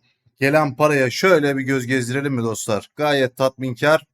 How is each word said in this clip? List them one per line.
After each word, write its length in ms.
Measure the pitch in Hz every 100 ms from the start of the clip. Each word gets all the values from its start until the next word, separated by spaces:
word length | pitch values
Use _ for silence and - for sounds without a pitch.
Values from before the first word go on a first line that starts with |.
| _ _ _ -
gelen 360 | 135 156 147 120
paraya 340 | 151 143 127
şöyle 480 | - 190 165 143 135
bir 60 |
göz 240 | 135 135 120
gezdirelim 460 | 131 120 135 143
mi 100 | 127
dostlar? 480 | 113 110 - 101 - -
Gayet 420 | 147 143 127 -
tatminkar, 720 | 131 - 131 123 147 156 -